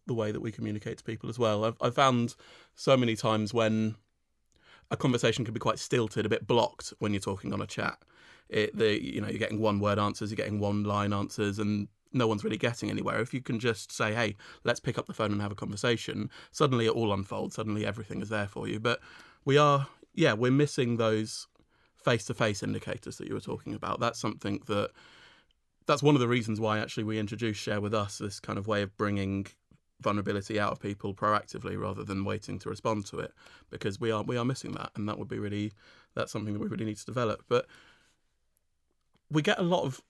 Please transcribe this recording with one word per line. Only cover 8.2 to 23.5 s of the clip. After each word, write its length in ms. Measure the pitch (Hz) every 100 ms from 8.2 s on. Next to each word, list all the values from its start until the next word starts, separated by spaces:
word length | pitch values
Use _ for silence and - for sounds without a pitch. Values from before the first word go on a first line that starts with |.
| - - _
It, 280 | 110 104 104
the, 260 | 110 107
you 180 | - -
know, 80 | 104
you're 100 | 101
getting 220 | 107 107
one 180 | 110 101
word 200 | 104 101
answers, 320 | 104 95 104
you're 60 | 104
getting 220 | 101 104
one 260 | 101 104
line 280 | 104 104 101
answers, 460 | 101 104 - 104 101
and 300 | 104 104 101 - _
no 140 | 131 113
one's 180 | 107
really 120 | 214 110
getting 340 | 120 120 104
anywhere. 300 | 104 - 110
If 140 | 120
you 80 | 131
can 160 | 127 117
just 340 | 123 110 -
say, 220 | - 110
"Hey, 220 | 110 110 98 - -
let's 160 | 117 120
pick 160 | - 123
up 100 | -
the 60 |
phone 200 | - 107
and 100 | 101
have 100 | 101
a 40 | 101
conversation," 760 | - 101 123 117 - 104 107 - -
suddenly 360 | - 147 123 113
it 60 |
all 200 | 117 110
unfolds, 440 | 101 98 104 - -
suddenly 280 | 110 104
everything 380 | 107 107 107 107
is 80 | 104
there 180 | 107 101
for 180 | - 107
you. 140 | 107
But 200 | 120 117 - - - -
we 140 | 139 139
are, 300 | 147 139 135 - -
yeah, 180 | - 156
we're 180 | 107 127
missing 460 | 135 147 - 120 117
those 500 | 113 110 110 - - _ _ _ _ _
face-to-face 600 | - 120 - - 113 104
indicators 560 | 107 104 - - - -
that 100 | -
you 60 |
were 60 | 107
talking 340 | -